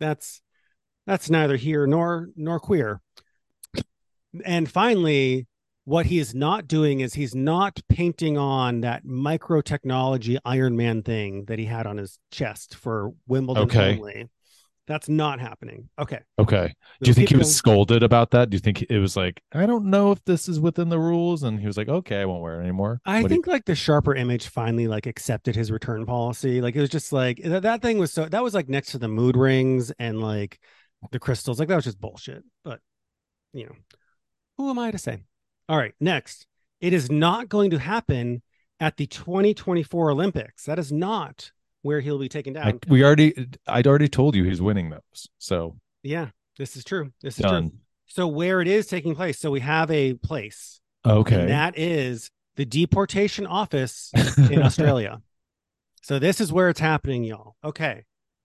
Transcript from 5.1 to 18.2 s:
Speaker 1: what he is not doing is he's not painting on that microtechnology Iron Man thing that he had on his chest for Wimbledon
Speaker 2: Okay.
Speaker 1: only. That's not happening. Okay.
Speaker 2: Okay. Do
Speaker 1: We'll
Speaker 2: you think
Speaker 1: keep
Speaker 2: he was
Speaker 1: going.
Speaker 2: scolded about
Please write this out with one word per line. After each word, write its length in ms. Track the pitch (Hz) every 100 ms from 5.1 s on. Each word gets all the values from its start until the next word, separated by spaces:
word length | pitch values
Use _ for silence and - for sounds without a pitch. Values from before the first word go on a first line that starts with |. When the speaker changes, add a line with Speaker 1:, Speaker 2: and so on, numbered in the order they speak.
| 143 131 127 123 _ _ _
Speaker 1:
what 220 | 135 165 165
he 120 | 170
is 160 | 117
not 340 | 123 151 214 151
doing 320 | 156 151 135
is 140 | 127
he's 200 | 143 131
not 460 | 127 139 170 196 - -
painting 500 | - 175 - 160 147
on 420 | 139 135 123 120
that 240 | 120 120
microtechnology 1300 | 135 127 143 160 - 160 - 143 131 131 131 131 113 127
Iron 320 | 120 131 131 117
Man 260 | 120 110
thing 420 | 110 110 101 98 101
that 120 | 113
he 60 | 110
had 200 | 113 107
on 100 | 104
his 220 | 98 - _
chest 440 | - 120 - - -
for 360 | 127 110 98 - -
Wimbledon 380 | 131 127 110
Speaker 2:
Okay. 320 | 101 120 98 101
Speaker 1:
only. 300 | 104 104 117 _ _ _ _ _ -
That's 200 | 151 -
not 300 | 156 151 131
happening. 500 | 120 - 120 113 123 -
Okay. 200 | 147 110 - -
Speaker 2:
Okay. 260 | 104 104 80
Do 60 | - _ -
Speaker 1:
We'll 80 | 123
Speaker 2:
you 60 |
think 140 | 120 104
Speaker 1:
keep 80 | 131
Speaker 2:
he 20 |
was 80 | 110
Speaker 1:
going. 40 |
Speaker 2:
scolded 480 | - 120 101 101 117
about 300 | 117 120